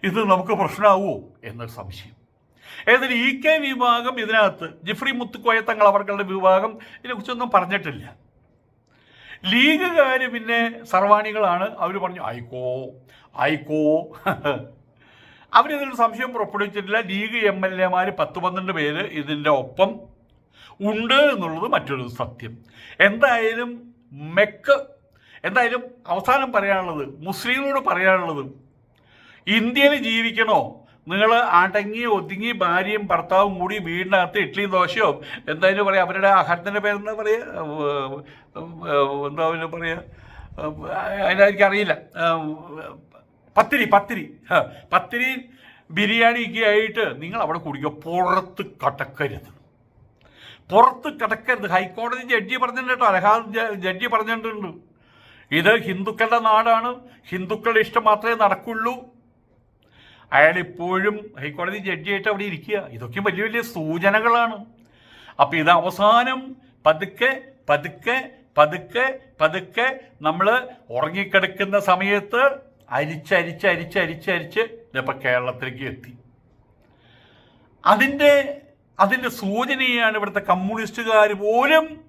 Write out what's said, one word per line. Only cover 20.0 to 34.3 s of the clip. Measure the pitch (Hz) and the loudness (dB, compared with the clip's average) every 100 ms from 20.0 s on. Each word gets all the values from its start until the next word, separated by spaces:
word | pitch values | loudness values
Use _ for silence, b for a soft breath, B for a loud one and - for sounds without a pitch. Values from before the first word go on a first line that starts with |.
| - _ _ _ _ b b b 202 | -18 _ _ _ _ b b b -4
ഉണ്ട് | 214 233 269 294 | -2 2 6 6
എന്നുള്ളത് | 226 170 160 220 | 2 -4 -6 -2
മറ്റൊരു | 208 - 135 120 117 | -2 -2 -8 -8 -8
സത്യം. | 117 - 113 - _ B B B 190 | -10 -10 -16 -18 _ B B B 2
എന്തായാലും | 226 269 233 220 226 240 240 - _ _ 139 151 185 | 4 2 2 0 -2 -8 -10 -18 _ _ -16 -4 0
മെക്ക്, | 208 - - 277 - _ _ b b b 180 | 0 0 0 0 0 _ _ b b b 0
എന്തായാലും | 220 240 247 247 - - | 2 2 -2 -8 -18 -6
അവസാനം | 180 196 269 262 226 | -4 2 2 2 0
പറയാനുള്ളത്, | 196 190 180 151 135 139 165 | 2 0 -2 -6 -8 -10 -10
മുസ്ലിങ്ങളോട് | - 240 262 277 277 269 | -6 -4 -2 -2 0 0
പറയാനുള്ളത്, | 185 190 185 170 147 135 - _ _ _ _ b b b b - 220 | 2 4 2 0 -6 -8 -14 _ _ _ _ b b b b -2 0
ഇന്ത്യയിൽ | 226 247 285 285 220 | 2 4 4 4 0
ജീവിക്കണോ? | 226 226 220 220 185 113 - b b - | 0 0 0 2 2 0 -12 b b -6
നിങ്ങൾ | 190 220 233 226 175 | 2 4 4 6 4
അടങ്ങി | 185 208 208 220 240 202 | 4 0 -2 -4 0 0
ഒതുങ്ങി | 165 190 233 226 | -2 -6 -6 -2
ഭാര്യയും | 175 180 196 208 196 | 0 2 0 -2 0
ഭർത്താവും | 170 - 190 202 185 | -2 2 2 2 0
കൂടി | 180 208 170 | -4 -4 -4
വീടിനകത്ത് | 175 185 196 175 | -4 0 2 2